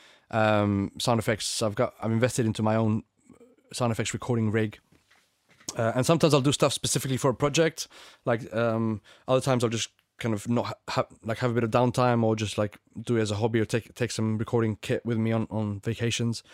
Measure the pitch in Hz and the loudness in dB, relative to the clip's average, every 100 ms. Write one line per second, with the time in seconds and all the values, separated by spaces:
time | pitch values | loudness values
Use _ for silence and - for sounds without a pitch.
0 | - - _ 113 110 107 104 101 98 - | -20 -20 _ 2 4 4 4 2 0 -2
1 | - 117 107 110 - - 110 101 120 - | 0 0 2 -2 -2 -2 -4 0 -2 -2
2 | 110 113 120 - 113 107 107 110 110 107 | -2 2 2 0 -2 0 0 2 2 0
3 | - _ _ - - _ _ - 120 110 | -4 _ _ -20 -20 _ _ -4 -4 -2
4 | 110 113 - 120 110 110 110 - _ _ | -4 -6 -2 0 0 0 -2 -4 _ _
5 | _ _ _ _ _ _ - - 113 117 | _ _ _ _ _ _ -12 -2 0 2
6 | 127 165 170 143 135 131 147 - - 147 | 4 4 6 4 4 2 0 0 -2 -2
7 | 135 131 143 110 143 143 160 - - - | -2 0 0 0 0 2 0 0 -12 -14
8 | - - - 120 123 107 117 113 113 107 | -20 -10 -2 -2 -2 -2 0 0 0 -2
9 | - - - 131 131 127 117 113 - _ | -8 -20 0 0 2 0 0 -2 -6 _
10 | _ _ 117 107 117 120 104 110 - - | _ _ -4 -4 0 -2 -2 -8 -6 -4
11 | - - 104 110 127 117 113 120 123 120 | -4 -6 -8 -2 0 0 2 2 2 2
12 | 123 120 113 110 107 - 107 - _ - | 2 4 2 2 -2 -2 -4 -4 _ -14
13 | 117 120 107 101 113 117 107 120 - - | -2 0 0 0 0 0 0 -2 -4 -6
14 | 117 - 110 107 113 120 113 107 - 123 | -4 -2 -2 -2 0 0 0 -2 -4 -4
15 | 113 117 113 113 110 107 107 101 117 113 | -2 -2 0 0 -2 -4 -4 -4 -6 -4
16 | 117 - 117 113 - | -4 -2 -4 -4 -10